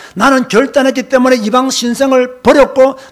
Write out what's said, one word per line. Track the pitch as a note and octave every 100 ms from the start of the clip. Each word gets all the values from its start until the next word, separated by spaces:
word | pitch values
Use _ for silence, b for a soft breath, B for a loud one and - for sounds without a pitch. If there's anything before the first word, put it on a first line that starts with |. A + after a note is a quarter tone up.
| B
"나는 | F#3+ C4 C4 -
결단했기 | G#3+ C#4 C#4 C4 C4 -
때문에 | C4 B3+ B3
이방 | G#3 B3+ C4
신성을 | - A#3+ A#3 C4+ B3+ B3 -
버렸고, | A#3 D4 B3+ C4+ C4+ C4+ B